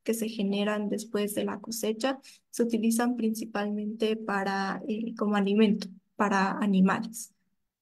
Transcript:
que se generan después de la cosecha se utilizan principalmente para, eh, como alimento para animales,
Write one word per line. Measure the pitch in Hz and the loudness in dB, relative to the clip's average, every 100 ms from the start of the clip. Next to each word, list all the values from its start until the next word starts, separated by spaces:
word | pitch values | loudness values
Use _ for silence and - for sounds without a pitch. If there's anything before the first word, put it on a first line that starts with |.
que | - | -4
se | 226 220 | -2 -2
generan | 226 196 202 208 214 208 | -2 -2 0 0 0 -2
después | 202 226 208 208 | -4 -4 -2 -2
de | 208 | -2
la | 202 202 | -4 -6
cosecha | 202 226 214 220 262 269 - - _ | -8 -4 -4 -2 -2 -4 -8 -20 _
se | - | -2
utilizan | 233 220 220 226 240 247 | 0 2 2 2 2 0
principalmente | 220 220 220 208 208 208 214 226 220 220 | 0 -2 -4 -4 -4 -2 -4 -2 0 0
para, | 220 202 190 196 196 185 - | -2 -2 0 -2 -2 -4 -4
eh, | 220 226 - | -4 -4 -2
como | 208 208 | 0 2
alimento | 196 202 220 - - - _ - | 4 6 6 4 -2 -12 _ -4
para | 208 190 190 | 0 2 2
animales, | 185 208 190 190 190 - - - _ _ _ _ _ | 2 2 6 6 4 -2 -10 -14 _ _ _ _ _